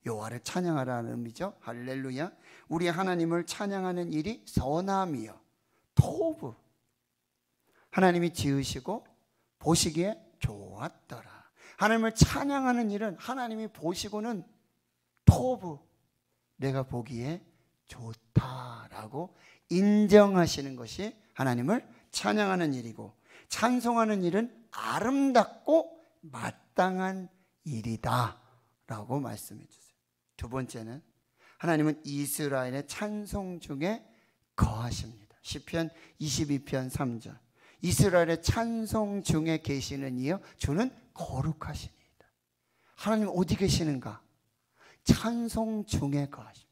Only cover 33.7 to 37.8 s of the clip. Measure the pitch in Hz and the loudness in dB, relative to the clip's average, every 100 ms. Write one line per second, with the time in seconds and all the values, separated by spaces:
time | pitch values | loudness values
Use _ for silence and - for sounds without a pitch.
33.7 | 143 165 226 - _ _ _ _ - 113 | -4 -2 -2 -8 _ _ _ _ 0 0
34.7 | 110 120 120 110 120 - _ - 151 - | 0 -6 -6 -8 -14 -20 _ -14 -12 -6
35.7 | 165 165 - - _ 156 135 151 139 139 | -4 -4 -6 -20 _ -4 -2 0 -2 -2
36.7 | 135 131 - 139 117 - - _ _ - | -4 -4 -4 -4 -4 -10 -20 _ _ -20
37.7 | - | -6